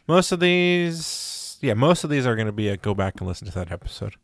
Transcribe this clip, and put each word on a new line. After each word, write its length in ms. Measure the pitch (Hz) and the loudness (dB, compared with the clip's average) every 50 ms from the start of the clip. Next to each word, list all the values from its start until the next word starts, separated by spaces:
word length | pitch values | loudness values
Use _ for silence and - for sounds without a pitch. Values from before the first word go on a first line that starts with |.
| _ - | _ 2
most 240 | 160 185 180 - | 4 4 4 2
of 80 | 185 175 | 2 2
these, 1200 | 175 180 180 180 175 180 175 175 175 170 165 165 156 - - - - - - - - - - - | 4 4 4 4 4 2 2 2 0 -2 -4 -6 -8 -8 -8 -10 -10 -10 -12 -12 -12 -14 -10 -4
yeah, 120 | - 131 107 | -2 0 2
most 300 | 107 131 156 175 170 - | 4 4 4 4 4 2
of 60 | 156 | 0
these 160 | 147 143 123 | 0 0 2
are 100 | 127 113 | 2 2
gonna 160 | 110 110 107 104 | 0 0 -2 -2
be 160 | 110 107 101 | 0 0 0
a 80 | 98 95 | 0 -2
go 160 | - 104 101 | -2 -2 0
back 260 | 98 95 98 - - | 0 -2 -2 -2 -4
and 80 | 95 90 | -6 -6
listen 200 | 90 - - 101 | -6 -6 -10 -8
to 60 | - | -8
that 180 | 92 90 85 | -6 -6 -6
episode. 440 | 87 85 - - - - - 101 - - | -8 -10 -10 -12 -10 -8 -10 -10 -10 -12